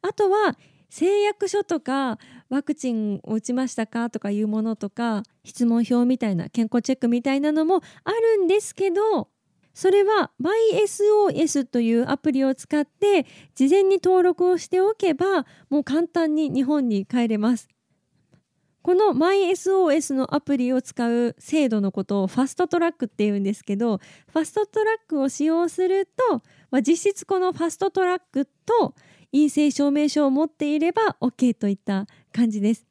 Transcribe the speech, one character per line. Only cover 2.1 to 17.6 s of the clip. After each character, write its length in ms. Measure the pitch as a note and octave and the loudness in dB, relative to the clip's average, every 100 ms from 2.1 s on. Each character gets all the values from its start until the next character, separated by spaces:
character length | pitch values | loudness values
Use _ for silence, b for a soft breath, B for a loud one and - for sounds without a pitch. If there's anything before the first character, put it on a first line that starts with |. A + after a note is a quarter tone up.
| A3 B B B | -6 B B B
「ワ 140 | C4 | -6
ク 140 | C#4+ D4+ | -4 -6
チ 160 | B3+ | -4
ン 260 | A3+ G#3+ G3+ | -4 -4 -6
を 80 | - | -4
打 60 | A3 | -6
ち 140 | - | -4
ま 120 | B3 C4 | -4 -4
し 80 | |
た 140 | - A3 | -4 -6
か？」 200 | A#3 A#3 | -4 -6
と 100 | A3 | -6
か 100 | G3+ | -6
い 100 | G3+ | -4
う 40 | G#3+ | -2
も 160 | G#3+ | -2
の 140 | A3 A3 | -4 -4
と 120 | G3+ | -8
か、 360 | - A#3 G#3+ G#3 _ | -6 -4 -4 -8 _
質 240 | - - A#3+ | -20 -4 0
問 160 | A#3 | 2
票 200 | A#3 A#3+ | 2 2
み 140 | A#3+ B3+ | 2 0
た 120 | A3 | 0
い 60 | F#3 | -2
な、 120 | - | -4
健 200 | - A3 | -4 -2
康 80 | A#3+ | -2
チ 120 | - | -2
ェ 20 | |
ッ 40 | C4 | -2
ク 100 | A#3+ | 0
み 140 | A#3+ | 0
た 120 | B3+ | 0
い 60 | C4+ | 0
な 100 | D4 | 0
の 140 | D4+ | 0
も 180 | D#4+ F#4 B B | 2 0 B B
あ 60 | - A4 A4+ A4 | -6 0 2 2
る 80 | |
ん 20 | F4+ | 2
で 140 | G4+ | 0
す 120 | - | 0
け 200 | - G4 | -4 -2
ど、 380 | F4 G#4+ F#4 - _ _ _ _ | 0 0 0 -4 _ _ _ _
そ 160 | - F#4 | -2 2
れ 120 | G4+ | 4
は 300 | G4+ G#4+ D4+ _ | 4 2 0 _
マ 180 | C#4+ | -2
イ 280 | G#4+ A4+ G4 | 2 2 2
エ 40 | G#4 | 0
ス 240 | - G4+ | 0 2
オ 200 | G#4+ G4 | 4 2
ー 100 | - | 2
エ 80 | D#4 | 0
ス 160 | C#4+ | 0
と 160 | B3+ B3 | -2 -2
い 100 | A#3 | 2
う 140 | A3+ B3+ | 2 0
ア 120 | C#4+ | -2
プ 140 | D#4 | -2
リ 120 | C4 | 0
を 100 | C4+ | 0
使 240 | C4 - D4+ | -2 -4 -2
っ 60 | |
て、 400 | D4 _ G4+ G4 - B B | -4 _ 2 2 0 B B
事 160 | - C4+ | -2 2
前 140 | F4+ | 4
に 160 | G4 G4 | 4 2
登 180 | F4+ F#4 | 2 4
録 240 | F4+ F4 F4+ | 2 2 0
を 120 | F4+ | 0
し 100 | - | 0
て 140 | F4+ | 0
お 100 | F#4+ | 0
け 220 | A4 F#4+ | 0 -2
ば、 320 | C#4 F#4 F#4+ - b b | 0 0 0 -2 b b
も 80 | C#4+ | -4
う 40 | |
簡 260 | - C#4+ E4+ | -2 -2 -2
単 260 | F4 D#4+ | 0 0
に 160 | D4+ D4+ | 0 -2
日 120 | B3+ | -2
本 280 | C4 D4 B3+ | 0 0 0
に 160 | G3+ G3 | -2 -2
帰 200 | B3 A#3 | -2 0
れ 120 | A3 | 0
ま 180 | G#3+ | 0
す。 140 | A#3+ | -2